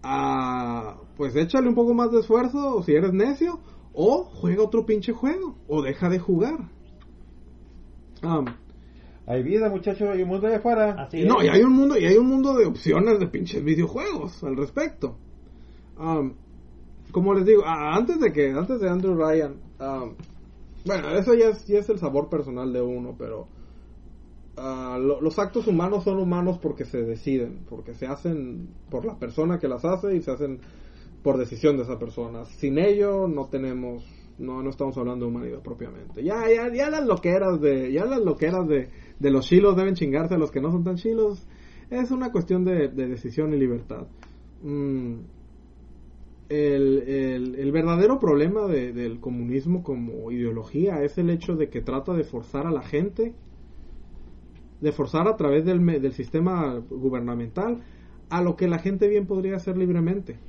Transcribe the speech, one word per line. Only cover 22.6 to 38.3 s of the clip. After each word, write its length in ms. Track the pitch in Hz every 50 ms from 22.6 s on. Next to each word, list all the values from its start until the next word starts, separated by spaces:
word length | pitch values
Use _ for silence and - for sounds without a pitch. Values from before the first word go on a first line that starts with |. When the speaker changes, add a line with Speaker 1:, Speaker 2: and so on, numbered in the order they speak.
| 127 131
Speaker 1:
de 100 | 123 123
uno, 340 | 123 123 123 123 123 123 120
pero, 300 | - 120 113 113 107 - - - - - - - - - - - - - - - - - - - - - - -
ah, 420 | - 131 135 131 127 127 127 127 127
lo-, 200 | 131 139 143 131
los 180 | 147 160 160 -
actos 260 | 196 190 - 240 202
humanos 360 | 220 185 165 175 190 202 202 175
son 160 | 202 190 190
humanos 400 | 190 175 175 175 175 180 180 175
porque 240 | - 151 - - 131
se 160 | - - 123
deciden, 600 | 117 117 113 113 - 143 135 131 120 117 101 95 -
porque 280 | - 120 113 110 117 117
se 100 | - 131
hacen 640 | 127 143 - - 175 165 151 135 123 120 175 175 - - - - -
por 140 | 131 123 -
la 120 | 226 214
persona 400 | - 131 117 - - 156 170 175
que 100 | 170 -
las 160 | 135 127 120 -
hace 300 | 165 185 180 190 202 190
y 60 | 170
se 100 | - -
hacen 280 | 131 131 147 139 131 127 - - - - - - - - - - - - -
por 140 | 147 131 127
decisión 380 | 123 - 123 110 - 151 143
de 60 | 131 120
esa 140 | 120 127
persona. 480 | 113 120 113 - - 120 113 120 117 120
Sin 320 | - - - - 139 135
ello 500 | 151 180 208 202 202 202 202 196 196 190
no 200 | 180 156 143 131
tenemos, 560 | 131 - 135 131 131 127 127 127 123 120 120 117 - - - - - -
no, 240 | - 131 127 127 131
no 80 | 131 139
estamos 260 | 131 - 139 135 131
hablando 280 | 131 120 123 123 123 120
de 60 | 120
humanidad 300 | 120 120 123 120 123 127 -
propiamente. 600 | 123 120 120 123 120 120 - 101 - - 107 127
Ya, 200 | 170 208 226 226 220 226
ya, 180 | 233 233 240
ya 180 | 240 247 285 302
las 140 | 302 311 294
loqueras 520 | 240 196 - - 175 180 190 202 190 180 156
de, 300 | 147 147 139 131 131 127
ya 140 | 135 156 190
las 160 | 247 269 254
loqueras 460 | 220 175